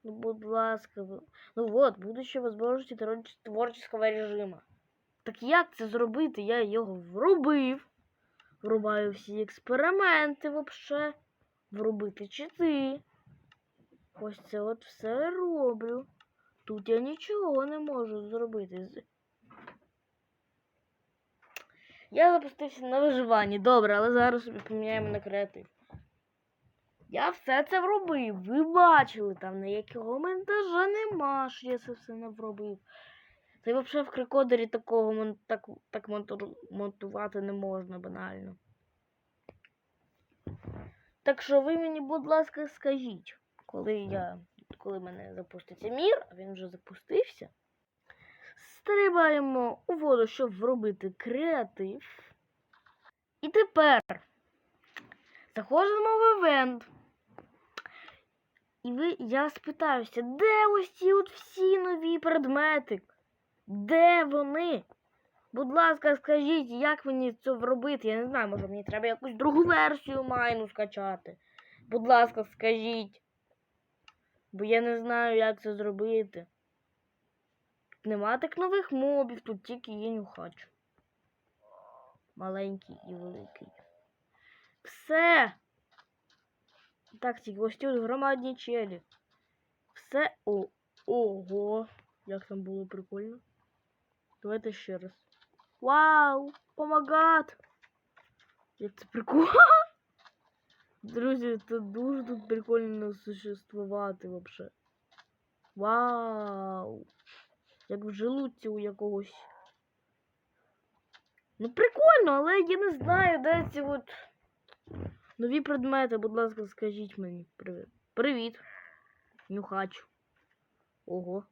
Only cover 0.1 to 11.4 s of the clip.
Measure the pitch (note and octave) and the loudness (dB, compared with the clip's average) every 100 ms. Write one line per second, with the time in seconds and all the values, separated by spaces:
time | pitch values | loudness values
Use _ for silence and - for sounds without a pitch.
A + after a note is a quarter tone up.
0.1 | A3 A3+ A3 G#3+ A3+ A3+ A3 - - F#3+ | -8 -8 -8 -4 -2 0 -4 -8 -14 -14
1.1 | G3 - _ - - A3+ A3 C4+ G3 F#3+ | -14 -20 _ -12 -6 0 4 4 2 -12
2.1 | A#3 B3+ C4+ A#3+ G#3+ A#3 C4 B3+ A3+ A3 | -12 -8 -6 -6 -4 -2 -4 -6 -10 -6
3.1 | A3+ A3 _ A3 G#3+ A#3+ A#3 - A3 A3 | -8 -10 _ -10 -4 -4 -6 -12 -2 -2
4.1 | G#3+ G#3+ G#3 G3 E3 _ _ _ _ _ | -2 -6 -6 -8 -12 _ _ _ _ _
5.1 | _ - A3 A#3+ E4+ E4+ - A3 A#3 A#3+ | _ -18 -10 2 2 2 -8 -6 -2 -2
6.1 | A#3+ D#4 - G3+ A#3+ G#3 A3 G#3+ F#3 E3+ | 0 -2 -2 -2 0 0 -2 -4 -10 -10
7.1 | F#3 D#4+ F4+ C#4 D4 C4 C4+ _ _ _ | 0 4 4 4 2 0 -4 _ _ _
8.1 | _ _ _ _ _ G#3 A3 G#3 G#3 G#3 | _ _ _ _ _ -2 -2 0 -2 -2
9.1 | G3 - G#3 G#3+ - - B3+ D#4+ G4 F#4+ | -6 -10 -8 -8 -10 -2 0 2 2 4
10.1 | D#4+ D4+ C#4+ D#4 D4 D4 - - C#4+ D4+ | 4 2 -2 -6 -6 -8 -16 -6 -4 -4
11.1 | D4 _ _ | -8 _ _